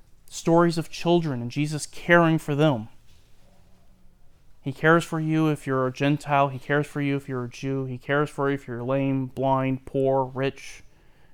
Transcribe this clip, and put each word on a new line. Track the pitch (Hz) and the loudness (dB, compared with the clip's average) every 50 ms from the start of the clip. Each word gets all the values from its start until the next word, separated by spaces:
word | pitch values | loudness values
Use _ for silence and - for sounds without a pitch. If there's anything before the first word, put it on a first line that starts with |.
| - _ - - - | -20 _ -20 -20 -20
Stories | - - - - 170 165 170 175 170 165 | -18 -14 -6 0 2 4 4 4 4 2
of | 165 156 - | -2 -4 -6
children | - - - 170 175 175 165 156 131 120 | -8 -4 0 2 2 2 2 0 -4 -4
and | 120 123 | -6 -6
Jesus | - 143 147 151 156 147 - | -4 -4 -4 -2 -4 -6 -8
caring | - - - - - 175 170 170 160 160 | -10 -14 -6 2 6 6 6 6 6 4
for | 156 - - 143 | 2 0 -2 0
them. | 139 156 156 135 110 110 - - - - - - - - - - - - - - - - - - - - - - _ - - - - - - - - - - - - | 2 4 2 2 0 -4 -10 -16 -20 -20 -20 -20 -20 -20 -20 -20 -20 -20 -20 -20 -20 -20 -20 -20 -20 -20 -20 -20 _ -20 -20 -20 -20 -20 -20 -20 -20 -20 -20 -20 -12
He | - 143 131 | -10 -10 -4
cares | - - 156 165 170 160 | 2 4 6 6 4 4
for | - 170 160 | 0 -4 -4
you | 156 156 156 160 160 | -2 0 2 2 2
if | 156 151 143 - | 2 0 -2 -2
you're | 143 135 131 127 | -2 -2 0 0
a | 131 127 | -2 -2
Gentile. | - 143 143 151 147 - 147 147 139 143 139 | 0 0 0 0 0 0 0 2 2 2 2
He | 131 | -2
cares | 123 - - 143 147 147 | -6 -4 -2 0 0 0
for | - - 147 | -2 -4 -4
you | 143 143 139 | -2 -2 -2
if | 139 135 - | -4 -4 -6
you're | 135 127 123 | -8 -6 -8
a | 120 | -8
Jew. | - - 139 135 135 135 135 | -10 -8 -6 -4 -4 -4 -4
He | 131 123 123 | -6 -8 -8
cares | - - 143 147 151 143 | -4 0 0 0 0 0
for | - - 139 139 | -2 -2 -2 0
you | 139 | -2
if | 139 - | -2 -4
you're | - 120 120 120 | -8 -8 -6 -4
lame, | 127 135 139 135 135 135 135 131 | -2 0 0 0 0 0 0 -2
blind, | 127 - 131 131 135 135 131 131 131 131 131 - | -4 -4 -2 0 0 0 0 0 0 -2 -4 -6
poor, | - - 135 135 135 135 135 131 | -4 -2 0 2 2 2 2 0
rich, | 127 131 123 135 139 - - - - - - - - - - - - - - - - | -2 -2 -4 -4 -4 -4 -6 -12 -18 -18 -18 -20 -20 -20 -20 -20 -20 -20 -20 -20 -20